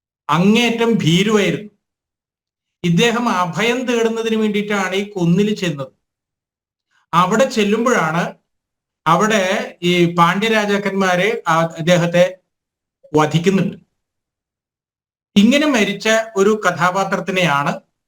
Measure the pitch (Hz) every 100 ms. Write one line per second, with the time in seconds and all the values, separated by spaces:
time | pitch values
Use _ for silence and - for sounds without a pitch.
0 | _ _ - 156 196 226 233 233 233 202
1 | 147 170 208 214 180 156 - _ _ _
2 | _ _ _ _ _ _ _ _ 175 170
3 | 233 226 240 185 180 156 233 247 247 233
4 | 226 226 226 220 214 208 202 202 185 190
5 | 202 185 170 180 208 208 175 143 135 _
6 | _ _ _ _ _ _ _ _ _ _
7 | _ 165 185 220 262 220 202 226 240 214
8 | 160 165 214 - _ _ _ _ _ _
9 | 156 180 214 220 185 220 254 - 175 175
10 | 170 175 170 196 226 220 202 202 202 196
11 | 190 180 202 233 - 165 165 165 160 175
12 | 170 175 180 180 _ _ _ _ _ _
13 | - 151 151 156 180 190 - - _ _
14 | _ _ _ _ _ _ _ _ _ _
15 | _ _ _ 202 226 285 302 247 202 202
16 | 220 220 220 196 196 214 185 165 180 185
17 | 180 185 175 185 165 143 151 - - _